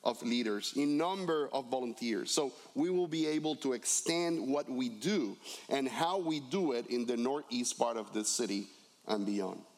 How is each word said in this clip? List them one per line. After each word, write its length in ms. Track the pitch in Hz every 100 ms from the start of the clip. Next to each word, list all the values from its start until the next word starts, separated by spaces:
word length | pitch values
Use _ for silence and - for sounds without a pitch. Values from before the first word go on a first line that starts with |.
of 180 | - 113
leaders, 520 | 120 120 110 104 - 139
in 220 | 143 147
number 520 | 165 196 180 156 139
of 140 | 139 123
volunteers. 680 | 131 123 113 120 101 60
So 220 | - 139 - - 131
we 140 | 170
will 180 | 180 175
be 180 | 160 151
able 300 | 156 151 151
to 160 | 135
extend 720 | 120 - - - 170 170 165 127
what 220 | 143 -
we 180 | 127 127
do 480 | 107 143 208 110 98 - - -
and 220 | 135 135
how 300 | 117 165 190
we 200 | 165 156
do 320 | 131 185 165
it 160 | 120 -
in 180 | 123 117
the 120 | 120
northeast 600 | 123 143 - 123 120 -
part 200 | 120 113
of 160 | 107
the 100 | 107
city 440 | 104 - 110 101 98 - - - -
and 180 | 107 101
beyond. 340 | 101 92 92 -